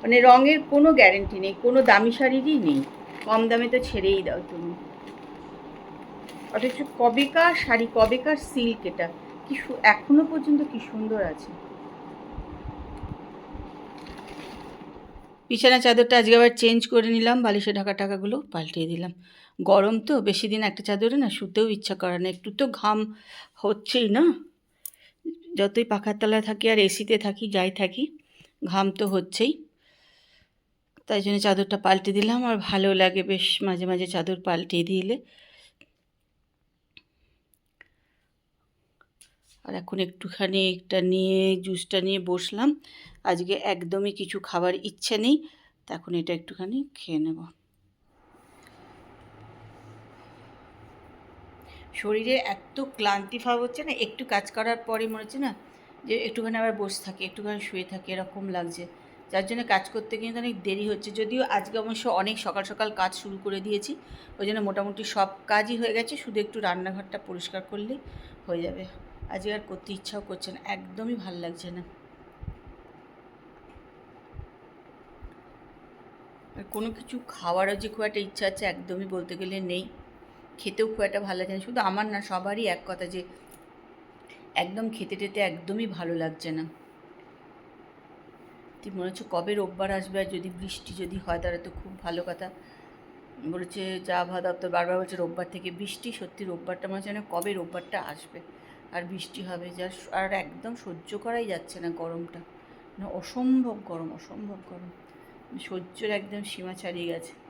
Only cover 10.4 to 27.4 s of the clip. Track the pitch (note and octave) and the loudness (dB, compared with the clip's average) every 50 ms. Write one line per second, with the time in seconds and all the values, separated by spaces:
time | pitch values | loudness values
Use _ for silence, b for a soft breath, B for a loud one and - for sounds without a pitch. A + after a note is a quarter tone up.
10.4 | C4+ D4+ D4 C#4+ D4 - - A3+ - - - A3 A3 G#3+ A3 G#3+ F#3+ E3 D#3 - | 2 4 4 4 4 0 -4 -8 -10 -8 -8 -6 -2 -2 0 0 0 -2 -4 -8
11.4 | - - - - - - - - - - - - - - - - - - - - | -12 -14 -14 -14 -16 -16 -16 -16 -16 -16 -16 -16 -16 -16 -16 -14 -14 -12 -12 -12
12.4 | - - - - - - - - - - - - - - - - - - - - | -12 -12 -12 -12 -12 -12 -12 -12 -12 -14 -12 -12 -10 -10 -10 -12 -12 -16 -16 -16
13.4 | - - - - - - - - - - - - - - - - - - - - | -16 -14 -14 -14 -14 -14 -14 -16 -16 -16 -16 -16 -16 -16 -16 -16 -16 -16 -16 -16
14.4 | - - - - - - - - - - - - - - - - - - - - | -16 -16 -16 -16 -16 -16 -16 -16 -18 -18 -18 -18 -18 -18 -20 -20 -20 -20 -20 -20
15.4 | - - B3 A3+ - B3 B3+ B3+ B3 B3 A#3 A3+ A#3+ A#3 B3+ A#3+ A3+ G#3+ A#3 A#3 | -4 -2 -2 8 10 10 10 10 10 8 10 10 8 10 10 8 10 10 10 12
16.4 | A#3+ A#3+ A#3+ A#3+ A#3+ A#3 A3+ A#3 A3+ - - A#3 A3 A3+ A3+ A3+ A3+ A#3 A#3+ B3+ | 12 10 8 8 6 6 6 6 4 6 6 6 6 6 4 4 6 6 4 4
17.4 | A#3+ A3 G3+ G#3 G3+ G#3+ G3+ G3+ G3 G3+ G3 G3 G3+ G3 G3+ F#3+ F#3+ G3+ A#3 C#4+ | 4 4 4 4 2 2 0 0 0 0 0 0 0 -2 0 -2 -2 -2 -2 -2
18.4 | - - - E3+ D#3+ D#3+ - E3+ E3 E3 E3+ E3+ F3 F3+ F3 B B B B B | -4 -6 -6 -6 -6 -4 -4 -4 -2 -2 -2 -4 -4 -6 -8 B B B B B
19.4 | B B B B F#3 F#3+ G3 G#3 G3 G#3 A3+ A3+ A3 - D4+ C4 G#3 E3 F#3+ - | B B B B 6 8 8 8 8 6 4 2 2 2 2 2 4 2 2 2
20.4 | - G#3+ G#3 A3 G#3+ G3+ G3+ - G3 - G#3 G3 A3 A#3 B3+ C#4+ C4+ G#3 G3 - | 0 0 0 2 0 0 -2 -2 -2 -2 0 2 2 2 4 4 2 2 0 -4
21.4 | G#3 F3+ F3+ G#3+ A3 A3+ G#3+ G3+ G#3 - F#3+ F#3+ - F3+ F3+ F3 F3+ F#3 F#3 F3+ | -8 -2 2 2 4 4 2 -2 -2 -6 -4 -2 -2 -2 0 0 -2 -2 -4 -6
22.4 | - A3 G#3 - C#4 B3+ - - - G#3+ G#3+ G#3+ G#3+ G#3+ G#3+ B B B B B | -10 -10 0 0 0 0 0 0 0 2 2 2 0 -2 -6 B B B B B
23.4 | B B B - - G3+ G#3+ G#3+ - - - B3+ A#3+ G#3 G3+ B3 E4 F4 - - | B B B -4 0 0 0 0 -4 0 0 2 4 4 6 6 6 6 6 2
24.4 | - - _ _ _ _ B B B B B B B B B B _ E4 E4+ - | -4 -18 _ _ _ _ B B B B B B B B B B _ -12 -12 -10
25.4 | - - - - G3 G3 G3+ A#3 A#3 A3+ G#3+ G3 G#3 G#3+ G#3 G#3 A3 G#3+ G#3+ A3 | -14 -8 0 0 0 2 2 0 2 2 0 -2 0 -2 -2 0 2 2 4 2
26.4 | G#3+ A3 G#3+ G3+ G#3+ A3 A3 G#3+ G3 F#3+ F#3+ - G#3+ G#3+ A3+ G#3 G#3 G#3 G3 - | 2 0 -4 0 2 4 6 6 6 4 4 0 0 2 2 2 2 -2 -4 -4